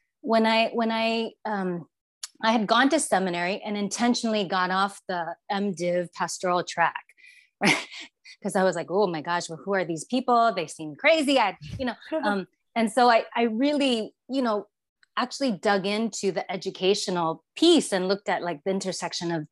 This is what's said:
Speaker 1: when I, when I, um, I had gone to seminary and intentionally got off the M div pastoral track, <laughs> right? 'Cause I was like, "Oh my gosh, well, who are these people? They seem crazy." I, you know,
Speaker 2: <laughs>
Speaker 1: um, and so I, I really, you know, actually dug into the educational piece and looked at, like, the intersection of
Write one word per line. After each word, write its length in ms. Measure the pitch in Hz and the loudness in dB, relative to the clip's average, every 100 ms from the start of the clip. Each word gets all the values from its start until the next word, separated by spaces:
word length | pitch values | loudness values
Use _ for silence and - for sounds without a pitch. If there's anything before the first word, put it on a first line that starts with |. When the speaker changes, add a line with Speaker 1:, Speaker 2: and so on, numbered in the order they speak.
| _ _ | _ _
Speaker 1:
when 220 | 294 226 | 0 2
I, 240 | 220 226 226 | 4 2 2
when 160 | 233 226 | 0 -2
I, 380 | 226 226 226 226 - 214 | 0 0 -2 -4 -8 -6
um, 400 | 208 185 175 - _ _ _ - _ | -4 -4 -4 -8 _ _ _ -18 _
I 100 | 220 | 0
had 140 | 226 202 | 2 2
gone 220 | 226 277 | 4 4
to 100 | 311 | 2
seminary 600 | - 190 190 175 175 202 | 2 0 2 0 -2 -4
and 120 | - 208 | -4 -4
intentionally 680 | 202 - 240 240 226 214 | -4 0 0 0 0 -2
got 260 | 175 190 180 | 0 0 0
off 300 | 185 202 - - | 2 0 -2 -8
the 260 | 180 165 170 - | -6 -6 -10 -6
M 220 | 202 202 | -2 -2
div 400 | 165 175 175 170 | -2 -2 -2 -2
pastoral 480 | - 175 - 185 180 | -6 -6 -4 0 0
track, 400 | 170 - 165 - - _ - | -2 0 0 0 -12 _ -20
<laughs> 300 | - _ _ | -20 _ _
right? 260 | 196 - - - - _ - - | 2 2 -2 -14 -18 _ -20 -10
'Cause 140 | 202 190 | -4 2
I 80 | |
was 100 | 185 | 2
like, 120 | 170 160 | 2 -2
"Oh 160 | 185 196 | 0 2
my 140 | 160 | 0
gosh, 280 | 160 175 170 | -4 -4 -4
well, 80 | 160 | -10
who 120 | 196 | -4
are 100 | 196 | -2
these 200 | 170 160 | -2 -4
people? 480 | - 254 247 240 233 | -4 -2 2 4 4
They 120 | 185 156 | 0 -6
seem 280 | - 156 147 | -8 -12 0
crazy." 420 | 285 320 277 269 | 2 4 4 2
I, 180 | 208 175 - - | 2 -2 -12 -8
you 60 | 254 | -6
know, 80 | 208 - | -8 -6
Speaker 2:
<laughs> 140 | 311 | -4
Speaker 1:
um, 220 | 220 202 175 _ _ | -2 -2 -4 _ _
and 160 | 233 226 | -2 0
so 200 | 254 240 | 4 6
I, 140 | 226 - 240 | 4 2 0
I 60 | |
really, 720 | 233 220 277 294 277 233 208 - - | 0 2 0 2 2 0 -2 -10 -6
you 100 | 262 | -2
know, 240 | 240 208 - _ _ _ _ - | 0 -2 -4 _ _ _ _ -6
actually 340 | 240 - 269 | -6 -2 -2
dug 340 | 180 214 202 185 | 0 2 2 0
into 460 | 208 226 - 196 | -2 -2 -2 -2
the 180 | 175 - | -2 -6
educational 920 | 185 185 - 190 202 - 180 165 160 _ - | -6 -8 -2 0 2 0 -2 -2 -4 _ 2
piece 360 | 330 311 - | 6 6 4
and 160 | 190 185 | 0 0
looked 200 | 202 - | -2 -2
at, 120 | 175 | -2
like, 180 | 175 160 | -2 -4
the 60 | 196 | -2
intersection 600 | 190 190 170 170 - 170 | -2 -2 -6 -6 -6 -4
of 160 | 165 156 | -4 -6